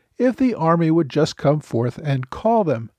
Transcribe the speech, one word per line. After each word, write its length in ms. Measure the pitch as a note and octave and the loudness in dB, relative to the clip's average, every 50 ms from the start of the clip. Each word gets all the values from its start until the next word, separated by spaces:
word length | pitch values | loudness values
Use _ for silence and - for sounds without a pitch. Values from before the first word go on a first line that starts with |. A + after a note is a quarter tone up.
| _ _ _ | _ _ _
if 180 | - A#3+ B3+ A3+ | -2 0 0 0
the 180 | - C4 B3 - | 0 0 -2 0
army 380 | - E3 E3 E3+ E3+ E3 D#3+ | 0 0 2 2 2 2 2
would 160 | D#3+ E3+ D#3+ | 2 2 0
just 300 | C3 - D3 D#3+ - - | 0 0 0 0 0 -2
come 240 | - - C#3+ D3+ D3+ | 0 0 0 0 0
forth 360 | - - - A2+ B2 B2 - | -2 -4 -4 -2 -2 -2 -4
and 320 | - E3 D3 C3+ C3 B2+ - | -4 -4 -2 -2 -2 -4 -8
call 360 | - - - A3 A#3 A3 G3 | -8 -4 0 2 2 2 2
them. 260 | D#3 B2 A2+ A2 G#2 _ | 0 -2 -4 -6 -10 _